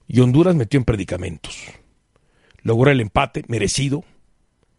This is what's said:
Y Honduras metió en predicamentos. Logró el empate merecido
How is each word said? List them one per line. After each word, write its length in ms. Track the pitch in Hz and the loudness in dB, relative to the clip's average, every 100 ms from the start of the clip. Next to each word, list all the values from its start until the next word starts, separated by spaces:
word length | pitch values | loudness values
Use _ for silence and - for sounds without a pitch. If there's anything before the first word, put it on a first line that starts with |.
| - | -4
Y 140 | 110 | 2
Honduras 340 | 127 127 175 170 | 4 4 4 2
metió 220 | 110 143 | 0 0
en 60 | |
predicamentos. 800 | 120 110 95 - 90 80 - - - - _ _ _ _ _ _ _ _ | 0 -2 -4 -8 -8 -10 -14 -18 -18 -20 _ _ _ _ _ _ _ _
Logró 300 | 110 113 131 | -2 2 4
el 80 | 139 | 4
empate 460 | 107 - - - - | 0 -2 -2 -4 -6
merecido 560 | 117 98 - 139 139 - _ _ _ _ _ _ | -4 -2 -2 -2 -4 -8 _ _ _ _ _ _